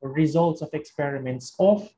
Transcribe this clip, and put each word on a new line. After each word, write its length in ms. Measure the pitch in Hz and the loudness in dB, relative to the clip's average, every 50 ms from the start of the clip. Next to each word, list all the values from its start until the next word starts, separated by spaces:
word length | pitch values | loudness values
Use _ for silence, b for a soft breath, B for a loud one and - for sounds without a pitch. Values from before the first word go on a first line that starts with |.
results 600 | - 135 135 151 160 151 - 165 170 170 160 160 | -12 -4 0 2 2 4 4 4 2 2 2 -2
of 80 | 156 - - | -6 -8 -8
experiments 840 | 156 151 - _ - 147 143 139 139 131 127 127 127 127 - - - | -10 -10 -10 _ -4 -4 -4 -4 -6 -6 -6 -6 -8 -10 -12 -2 2
of 280 | 180 196 208 208 208 - - | 4 4 4 4 0 -8 -18